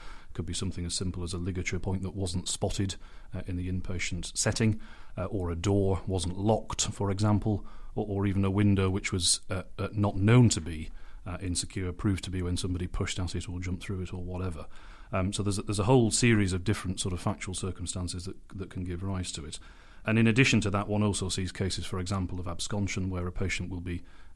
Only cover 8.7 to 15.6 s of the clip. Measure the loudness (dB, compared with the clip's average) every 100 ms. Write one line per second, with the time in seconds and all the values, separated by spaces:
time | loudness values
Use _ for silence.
8.7 | 6 4 2 0 0 2 2 -2 -6 -6
9.7 | -6 -4 2 2 4 8 10 8 6 -2
10.7 | -6 -8 -8 -10 -10 -8 -6 -4 -4 -4
11.7 | -4 -4 0 0 0 -2 -2 -2 -2 -2
12.7 | -2 -2 -2 -2 -2 -2 -4 -6 -6 -4
13.7 | -4 -4 -6 -6 -6 -6 -4 -4 -4 -8
14.7 | -10 -12 -16 -4 0 0 0 0 0